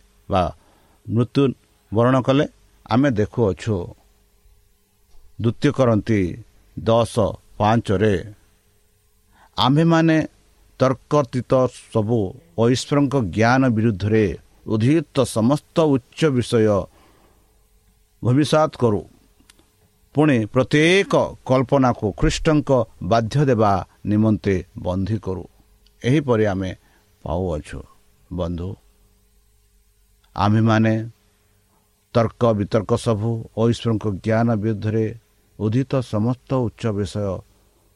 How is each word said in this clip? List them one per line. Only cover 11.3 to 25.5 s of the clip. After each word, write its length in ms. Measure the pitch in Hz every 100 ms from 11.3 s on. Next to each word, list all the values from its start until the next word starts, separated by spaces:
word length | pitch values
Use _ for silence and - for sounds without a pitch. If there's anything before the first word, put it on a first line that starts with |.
| 127 - 131 127 - -
ସବୁ 480 | 113 104 120 92 - - -
ଓ 40 | 117
ଈଶ୍ୱରଙ୍କ 440 | 127 - 143 143 139
ଜ୍ଞାନ 480 | 101 90 113 131 131
ବିରୁଦ୍ଧରେ 560 | 110 113 95 101 110 101 - - _ -
ଉଦ୍ଧୀତ 500 | 110 120 165 151 143
ସମସ୍ତ 560 | 117 113 113 147 - -
ଉଚ୍ଚ 400 | 156 135 - -
ବିଷୟ 640 | 160 123 113 120 107 98 - _ _ _ _ _ _ _ _ _ _ _ _ _
ଭବିଷ୍ୟତ 520 | 104 131 147 156 156 -
କରୁ, 260 | 120 101 - _ _ _ _ _ _ _ _ _ _
ପୁଣି 300 | 139 156 123
ପ୍ରତ୍ୟେକ 920 | 104 127 127 147 160 190 185 165 104 - -
କଳ୍ପନାକୁ 600 | 127 123 139 127 113 107
ଖ୍ରୀଷ୍ଟଙ୍କ 580 | - 156 - 165 151 - 131 - -
ବାଧ୍ୟ 420 | 87 113 110 139
ଦେବା 280 | 139 113 107 95 - _ 98
ନିମନ୍ତେ 580 | 104 110 104 98 92 - -
ବନ୍ଦୀ 400 | 90 92 95 110
କରୁ।" 260 | 95 90 -